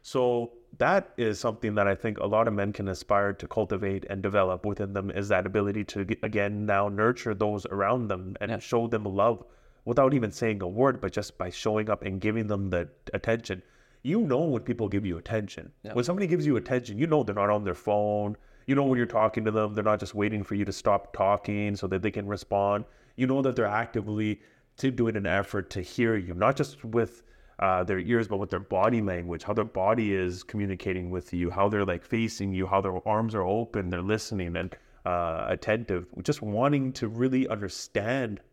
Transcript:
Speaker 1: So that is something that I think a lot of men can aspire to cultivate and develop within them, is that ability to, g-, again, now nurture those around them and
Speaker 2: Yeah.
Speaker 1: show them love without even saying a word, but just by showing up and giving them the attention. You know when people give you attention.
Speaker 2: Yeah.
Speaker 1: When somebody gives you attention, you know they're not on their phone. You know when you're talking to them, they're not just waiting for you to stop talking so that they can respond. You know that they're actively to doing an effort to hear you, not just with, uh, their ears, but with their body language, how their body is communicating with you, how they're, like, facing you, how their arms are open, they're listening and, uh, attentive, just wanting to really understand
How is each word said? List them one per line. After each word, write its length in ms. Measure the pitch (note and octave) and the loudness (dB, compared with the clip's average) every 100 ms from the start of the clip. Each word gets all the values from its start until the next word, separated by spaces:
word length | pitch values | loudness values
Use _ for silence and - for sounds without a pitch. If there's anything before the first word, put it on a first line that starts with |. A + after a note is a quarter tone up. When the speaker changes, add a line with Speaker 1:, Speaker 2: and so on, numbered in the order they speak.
Speaker 1:
So 500 | - C3+ B2 A#2+ A#2 - _ - | -4 0 2 2 -2 -10 _ 0
that 360 | C3 F#3+ F#3+ - | 2 2 0 -2
is 240 | A2+ G2+ | -2 0
something 340 | A#2+ A2 A2+ G#2 | -4 -2 -2 2
that 100 | G2+ | 2
I 80 | |
think 240 | G2 A2+ G#2 | 2 -2 -2
a 80 | G2+ | 2
lot 200 | G#2+ A2+ | 2 2
of 60 | |
men 220 | G2+ G2+ | 2 -2
can 140 | G2+ G2 | -2 -4
aspire 440 | F#2 - G2+ G2+ | -6 0 2 2
to 160 | G2 - | -2 -4
cultivate 560 | - G2 G2 G2+ G2 - | -2 0 0 -2 -4 -6
and 120 | G2 | -4
develop 440 | G2 G2+ F#2 - G#2+ | 0 2 2 0 -2
within 260 | G2+ G2+ | -2 -4
them, 180 | G2 G2+ | -4 -4
is 180 | G2 G2+ | -4 2
that 180 | F#2+ F#2+ | 2 2
ability 380 | G#2 G2+ G#2 | 0 0 -2
to, 200 | G2 G#2 | -4 -6
g-, 140 | F#2+ A2+ | -4 -4
again, 440 | G#2+ G#2 G2+ G#2 G#2+ | -2 0 -2 -2 2
now 240 | G2 G2+ | 2 2
nurture 440 | G2+ A2+ B2 A#2 | 2 2 2 -4
those 300 | G2+ G#2+ G#2 - | 0 0 0 -4
around 420 | G2 G2 B2 A2 | 0 2 0 0
them 280 | F#2 F#2 - | -4 -6 -8
and 80 | G#2 | -4
Speaker 2:
Yeah. 80 | A2 | -6
Speaker 1:
show 280 | - A#2+ A#2 | 0 0 2
them 180 | A2+ | -2
love 380 | G#2 F#2+ A2 A#2 - _ - _ - | 0 2 2 2 -8 _ -20 _ 0
without 260 | A#2+ C3+ | 4 4
even 180 | C#3 A2 | 4 0
saying 300 | - A2+ G2+ | -2 -2 0
a 80 | F2+ | -4
word, 320 | G2+ C3+ A#2 | 2 2 2
but 120 | F#2+ | -4
just 260 | G#2 - - | -4 -6 -8
by 100 | F2+ | -8
showing 400 | - A2 G#2+ G#2+ | -4 0 0 0
up 140 | G2+ | -2
and 180 | G2 F#2+ | -2 -2
giving 280 | G#2+ A2+ G#2+ | 0 0 0
them 200 | G2+ G2 | -2 0
the 220 | F2+ E2+ _ - | -2 -2 _ -8
attention. 480 | G2+ - A2+ - F#2 - _ _ _ | -4 -2 -2 -2 -10 -10 _ _ _
You 180 | B2 G#3 | -2 0
know 200 | F#3+ B2+ | 2 2
when 220 | E3 A#2+ | 2 0
people 260 | - A2+ G#2+ | -2 -2 0
give 160 | G2 G2+ | 0 -2
you 100 | E2 | -4
attention. 560 | - A2 G2+ - - _ | -2 -4 -4 -12 -16 _
Speaker 2:
Yeah. 120 | G#2 | -4
Speaker 1:
When 100 | B2 | -2
somebody 220 | B2+ F#3 F#3+ | 0 0 2
gives 200 | E3+ D3+ | 2 4
you 100 | A#2+ | 2
attention, 420 | - B2+ A#2 G#2 | 2 -2 -2 -4
you 80 | D#3+ | 2
know 160 | D3+ | 2
they're 120 | A2 | 2
not 140 | G2+ G2+ | 0 2
on 160 | G#2 | 2
their 100 | G2 | 0
phone. 640 | F2 - G#2 G#2 G#2 G#2 G#2 - - - | -2 0 2 2 0 -2 -6 -14 -14 0
You 80 | |
know 100 | C#3 | 2
when 140 | C#3 B2+ | 4 2
you're 80 | A#2+ | 2
talking 380 | A2 A2 A2+ A2 | 2 2 2 0
to 40 | |
them, 220 | G#2+ G#2+ | 2 0
they're 100 | G#2+ | 0
not 180 | G#2 G#2+ | 2 2
just 140 | G2 | 0
waiting 280 | G#2 G#2 G#2+ | 0 0 0
for 120 | F#2+ | -2
you 120 | G2+ G2 | -2 -2
to 60 | |
stop 420 | - - G2 - - | 0 2 2 0 0
talking 600 | G2 G2+ - G#2 G#2 G2+ | 2 2 0 -2 -2 -2
so 100 | F#2+ | -2
that 160 | F#2+ | 0
they 80 | G#2 | -2
can 160 | G#2 G2+ | -2 -6
respond. 580 | G2+ - G2+ G2+ G#2 - _ _ - | -6 -2 0 2 0 -4 _ _ -2
You 100 | B2+ | 2
know 140 | C3+ | 2
that 160 | C3+ A#2+ | 2 2
they're 80 | G#2+ G#2 | 2 0
actively 580 | A2+ - G2+ G#2 G#2+ G#2 - _ _ - | 0 -4 -2 -2 -2 -2 -8 _ _ -2
to 140 | C3+ | -2
doing 260 | A#2+ A2+ G#2+ | 2 0 2
an 80 | |
effort 460 | F#2+ F#2+ G2 G#2 F2+ | 0 0 0 -4 -4
to 100 | G2 | -8
hear 360 | F2+ - A2+ A2 | -6 0 2 2
you, 180 | F2 | -2
not 220 | F2 A2 C#3 | 2 2 2
just 280 | C#3+ - | -4 -4
with, 380 | A2+ A2+ A2+ - _ - - - | -2 0 0 -4 _ -20 -20 -2
uh, 240 | F#2+ F#2 | 2 2
their 160 | F#2 F#2+ | 2 -2
ears, 260 | F2+ A#2 G#2 | 2 0 2
but 120 | G2+ | -4
with 120 | G2+ | -2
their 80 | F2+ | -6
body 420 | F#2+ F#2+ G#2+ A#2 | -2 2 4 4
language, 440 | G2+ F2 F2 E2 | 0 -2 -4 -6
how 80 | - | -2
their 100 | A2 | -2
body 480 | G#2+ F#2+ F#2+ A#2 G#2+ | -2 2 4 4 2
is 300 | F#2+ F2+ F2+ | 2 0 -4
communicating 680 | - G#2+ G2+ F#2 G2+ F#2 F2+ | -8 -4 -2 -2 -4 -4 -4
with 220 | F2+ - | -6 -4
you, 160 | F2+ F2 | -2 -2
how 200 | F#2+ G2+ | 2 2
they're, 160 | G#2 | 2
like, 200 | F#2+ F2 | 0 -2
facing 480 | - A2+ A2+ - G2 | -2 0 0 -2 -4
you, 140 | F#2 F2+ | -2 2
how 140 | G2 | 2
their 260 | G2 F#2 G#2 | 2 -4 0
arms 280 | G#2+ A2+ | 0 0
are 100 | G#2+ | -2
open, 440 | F2+ G#2+ A#2 G#2+ F2+ | 0 0 -2 -4 -4
they're 140 | F2 | -4
listening 540 | F#2+ G#2+ - G2+ F2 F2 | 0 -2 -2 -6 -4 -4
and, 200 | F2+ - _ - F2+ | -6 -10 _ -8 -2
uh, 400 | F2 E2+ E2 - | 0 0 -2 -4
attentive, 580 | F#2 - A2 A2+ F#2 F2+ - | -4 0 -2 0 -4 -4 -6
just 180 | F#2 D3 | -4 -2
wanting 500 | G#2+ G#2 C#3 C#3+ C3 | -2 0 2 2 0
to 140 | C3 A2 | -4 -6
really 400 | A2+ C3 C3 C3 | 0 2 2 2
understand 960 | G#2+ G2+ - - G#2+ G#2 C3+ A#2 G2+ _ | 0 -2 -8 -4 -2 0 -2 -2 -6 _